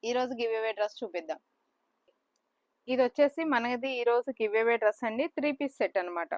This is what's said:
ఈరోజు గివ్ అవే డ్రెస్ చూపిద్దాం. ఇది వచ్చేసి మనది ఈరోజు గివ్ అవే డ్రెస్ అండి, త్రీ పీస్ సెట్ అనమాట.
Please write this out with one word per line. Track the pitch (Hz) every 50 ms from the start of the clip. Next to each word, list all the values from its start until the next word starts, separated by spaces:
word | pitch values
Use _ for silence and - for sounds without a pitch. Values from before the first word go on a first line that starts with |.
| - 226
ఈరోజు | 247 247 254 247 254 226
గివ్ | 233 226 226 220
అవే | 220 220 220 -
డ్రెస్ | 208 214 - -
చూపిద్దాం. | 247 202 170 175 165 - 156 156 _ _ _ _ _ _ _ _ _ _ _ _ _ _ _ _ _ _ _ _ _ _ _ _ _ _ _ _ _ - 254
ఇది | 247 254
వచ్చేసి | 240 _ - 285 285 277 - 330 320 277
మనది | 233 233 240 247 240 247 269 262 247
ఈరోజు | 240 233 233 240 247 - 247 _ 226
గివ్ | 214 202 220 226
అవే | 233 233 226 220
డ్రెస్ | 208 208 - - 226
అండి, | 220 233 302 330 _ -
త్రీ | 262 294 285 -
పీస్ | 285 269 - -
సెట్ | 220 180 _ 196 180
అనమాట. | 175 175 170 170 160 -